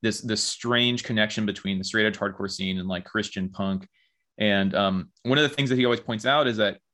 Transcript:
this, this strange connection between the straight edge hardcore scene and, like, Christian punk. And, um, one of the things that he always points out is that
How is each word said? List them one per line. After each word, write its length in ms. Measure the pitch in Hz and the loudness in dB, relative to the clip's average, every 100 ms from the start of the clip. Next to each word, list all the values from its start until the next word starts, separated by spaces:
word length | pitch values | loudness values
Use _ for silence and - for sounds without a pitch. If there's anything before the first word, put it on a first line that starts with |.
this, 180 | 113 104 | -2 -2
this 240 | 120 104 | -4 -2
strange 600 | - - 120 120 120 123 | -2 -4 0 2 4 0
connection 420 | - 110 107 117 104 | -2 0 0 0 -2
between 320 | 98 98 95 | -2 -2 -4
the 60 | |
straight 200 | 95 110 107 | -2 2 2
edge 120 | 107 | 2
hardcore 320 | 101 92 98 | -4 -4 -8
scene 280 | - 95 92 | -4 -4 -4
and, 80 | 92 | -4
like, 160 | 90 - | -6 -4
Christian 420 | 110 101 104 95 | -4 -4 -4 -6
punk. 400 | 98 98 95 95 _ _ _ _ - | -4 -2 -4 -6 _ _ _ _ -2
And, 360 | 104 101 98 | 2 2 2
um, 340 | 90 98 95 80 _ | 2 2 0 -6 _
one 160 | 117 139 | 0 2
of 40 | |
the 120 | 147 | 2
things 160 | 143 135 | 0 0
that 80 | 127 | 2
he 80 | 123 | 2
always 140 | 117 | 0
points 260 | - 110 127 | -2 -4 2
out 200 | 147 135 | 2 2
is 120 | 107 | 2
that 200 | 101 - _ | 0 -2 _